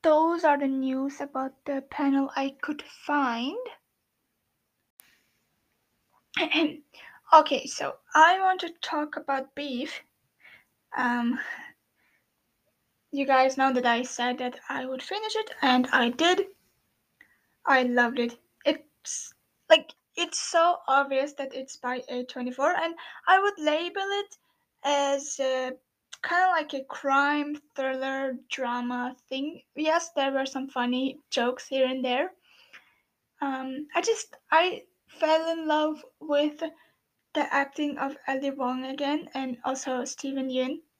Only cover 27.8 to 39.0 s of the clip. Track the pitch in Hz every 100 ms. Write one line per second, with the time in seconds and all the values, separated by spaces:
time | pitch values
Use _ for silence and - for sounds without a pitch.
27.8 | 262 262 269 269 269 247 - - 247 240
28.8 | 240 247 247 254 _ 269 285 339 _ -
29.8 | 311 330 339 - 269 269 269 269 269 -
30.8 | 240 254 262 - _ - 240 254 - 269
31.8 | 254 262 247 247 359 - _ _ _ -
32.8 | _ _ _ _ _ _ 277 262 262 262
33.8 | 302 - 466 453 - - _ 320 359 -
34.8 | - _ _ - 311 320 320 330 311 302
35.8 | 302 302 - _ 311 285 302 294 330 -
36.8 | _ _ _ _ _ 311 294 277 277 -
37.8 | 294 - 277 285 - 269 277 277 247 254
38.8 | 262 269